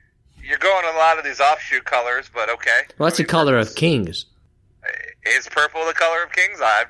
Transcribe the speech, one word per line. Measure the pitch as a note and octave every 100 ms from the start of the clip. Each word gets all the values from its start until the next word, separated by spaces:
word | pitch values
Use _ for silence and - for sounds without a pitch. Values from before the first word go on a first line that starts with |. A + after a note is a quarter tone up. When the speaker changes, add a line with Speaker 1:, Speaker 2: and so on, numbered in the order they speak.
| _ _ _ -
Speaker 1:
you're | C3+ C#3+
going | F3+ F#3+ E3+
a | D#3+
lot | D#3+ D#3+
of |
these | C#3+ B2+
offshoot | C#3+ D#3 - C3 -
colors, | C3 A#2+ B2+ -
but | A#2+ A2
okay. | A#2 B2 A#2+ - -
Speaker 2:
Well, | D#3
that's | D#3+
Speaker 1:
I |
Speaker 2:
the | -
Speaker 1:
mean, |
Speaker 2:
color | E3+ D3 B2
of | G#2+
Speaker 1:
purple's | -
Speaker 2:
kings. | E3 C3+ F2 - - _ _ _ _ _ - - - - G#2+ C3
Speaker 1:
Is | -
purple | D3+ D3+ D#3+ D#3+
the |
color | D#3 E3 E3
of | E3
kings? | F3+ F#3+ F#3+
I | A#2 G#2+ A#2+